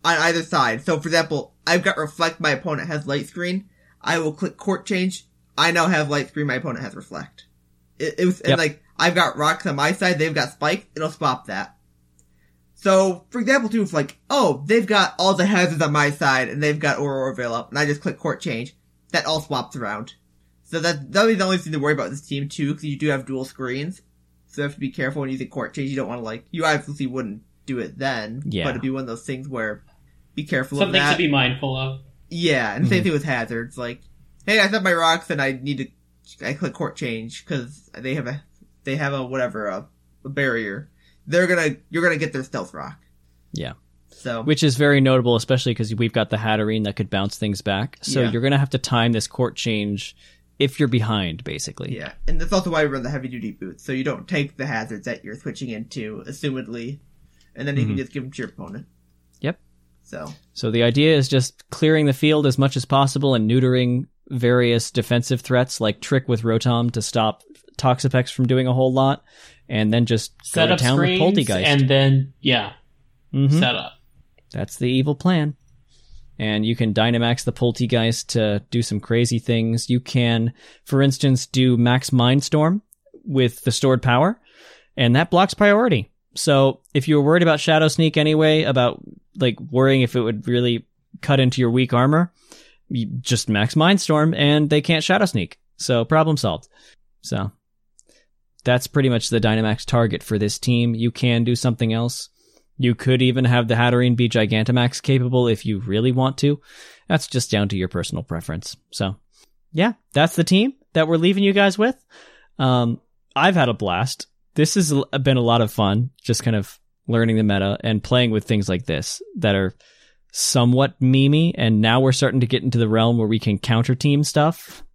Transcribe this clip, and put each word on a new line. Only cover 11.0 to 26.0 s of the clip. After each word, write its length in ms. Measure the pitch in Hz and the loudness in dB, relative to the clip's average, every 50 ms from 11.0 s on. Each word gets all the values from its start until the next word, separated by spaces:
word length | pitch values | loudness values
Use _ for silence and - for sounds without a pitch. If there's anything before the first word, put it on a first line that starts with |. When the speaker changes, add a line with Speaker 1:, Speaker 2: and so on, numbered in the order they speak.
| 156 156 | -6 -6
Speaker 1:
swap 360 | 156 _ 160 135 123 - - | -6 _ -2 -2 -2 -4 -8
that. 280 | - 95 98 - - _ _ _ _ _ _ _ _ _ _ _ _ _ _ _ _ _ _ _ _ _ | -10 -8 -8 -8 -10 _ _ _ _ _ _ _ _ _ _ _ _ _ _ _ _ _ _ _ _ _
So, 500 | _ - 196 190 190 190 190 180 175 _ _ | _ 2 4 4 4 4 2 -2 -4 _ _
for 100 | - 247 | -8 -6
example, 300 | 220 226 269 277 233 214 | 0 0 0 0 0 -2
too, 120 | 220 226 202 | -2 -2 -2
if, 80 | - - | -2 -2
like, 240 | 151 139 - - _ _ _ | -4 -4 -4 -10 _ _ _
oh, 340 | 269 285 233 170 135 135 143 | 0 2 2 2 0 -2 0
they've 200 | 151 220 233 202 | 2 2 2 2
got 300 | 185 214 202 185 - - - | 2 0 0 0 0 -2 0
all 140 | 180 190 196 | 0 2 2
the 120 | 160 180 | 2 2
hazards 360 | 196 214 180 180 170 165 147 | 2 2 2 2 0 0 -2
on 100 | 160 147 | 0 0
my 200 | 147 151 143 143 | 2 2 2 0
side, 360 | 143 - 151 139 131 131 127 | 0 0 0 2 2 2 0
and 160 | - - 143 151 | -2 -4 -2 -2
they've 160 | 147 151 147 | -2 -2 0
got 200 | 151 147 135 - | -2 -2 -2 -2
Aurora 360 | 143 143 135 135 131 135 131 | -4 -4 -4 -4 -4 -6 -6
Veil 180 | - 123 117 113 | -6 -6 -4 -4
up, 160 | 120 120 - | -6 -8 -6
and 80 | 117 143 | -4 -2
I 60 | 151 | 0
just 160 | 147 147 147 | 0 -2 -2
click 160 | - 170 147 | -4 -8 -8
court 220 | - - 156 - - | -4 -6 -6 -6 -6
change, 360 | - 175 123 113 123 143 _ _ _ _ _ _ _ _ | -6 -8 -8 -8 -10 -12 _ _ _ _ _ _ _ _
that 140 | - 160 - | -6 -4 -2
all 160 | - 160 156 | -2 -4 -4
swaps 340 | 147 - 143 123 117 - - | -4 -4 -6 -6 -6 -8 -10
around. 380 | 131 117 101 104 104 110 - - _ _ _ _ _ _ _ _ _ _ | -10 -8 -8 -8 -10 -10 -14 -18 _ _ _ _ _ _ _ _ _ _
So 160 | - - 165 | -10 -8 -4
that, 320 | 156 170 160 143 135 - | -2 -2 -4 -4 -8 -2
that'll 180 | - 202 220 226 | 0 2 2 4
be 60 | 226 | 2
the 80 | 190 190 | 2 0
only 140 | 185 190 | 0 0
thing 160 | 180 180 160 151 | -2 -2 -4 -6
to 60 | 147 | -2
worry 140 | 139 147 151 | 0 0 0
about 160 | 139 110 90 | 0 -4 -8
this 100 | 135 139 - | -10 -12 -10
team, 220 | - 143 139 143 | -8 -6 -6 -6
too, 260 | 147 - - 147 139 147 | -8 -6 -6 -4 -4 -4
'cause 100 | 147 156 | -6 -8
you 140 | 151 143 | -10 -6
do 120 | 135 151 151 | -4 -2 -2
have 160 | 139 131 131 | -2 -2 -4
dual 180 | 135 135 131 131 | -8 -8 -8 -8
screens. 580 | 131 - - 131 123 127 135 147 175 190 - _ _ _ _ _ _ _ _ _ | -10 -10 -10 -8 -8 -6 -6 -8 -10 -12 -14 _ _ _ _ _ _ _ _ _
So 140 | _ - 147 | _ -8 -6
you 20 | 143 | -6
have 120 | 143 143 | -6 -6
to 40 | - | -8
be 120 | 139 135 | -8 -8
careful 300 | - - 135 131 147 151 | -6 -4 -6 -4 -4 -6
when 80 | 139 131 | -6 -6
using 180 | 131 131 127 - | -8 -8 -10 -10
court 240 | - 139 110 - - | -8 -10 -10 -8 -8
change. 160 | 147 139 135 | -8 -8 -6
You 60 | 139 | -6
don't 100 | 135 | -6